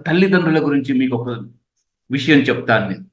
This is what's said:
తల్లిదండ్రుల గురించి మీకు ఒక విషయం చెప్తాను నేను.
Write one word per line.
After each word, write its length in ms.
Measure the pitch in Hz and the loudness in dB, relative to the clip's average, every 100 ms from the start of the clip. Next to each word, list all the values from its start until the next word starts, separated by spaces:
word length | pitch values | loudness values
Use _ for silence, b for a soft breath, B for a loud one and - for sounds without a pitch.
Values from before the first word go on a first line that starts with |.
| - | -2
తల్లిదండ్రుల 520 | 170 190 180 160 160 143 | 0 2 2 2 0 0
గురించి 280 | 143 127 | -2 0
మీకు 220 | 127 131 - | -2 0 -2
ఒక 140 | 120 113 101 - _ _ _ _ - | -6 -8 -12 -20 _ _ _ _ -8
విషయం 260 | 139 143 147 | -4 2 4
చెప్తాను 480 | 127 - - 110 98 | 4 -2 0 0 0
నేను. 160 | 92 - | -8 -12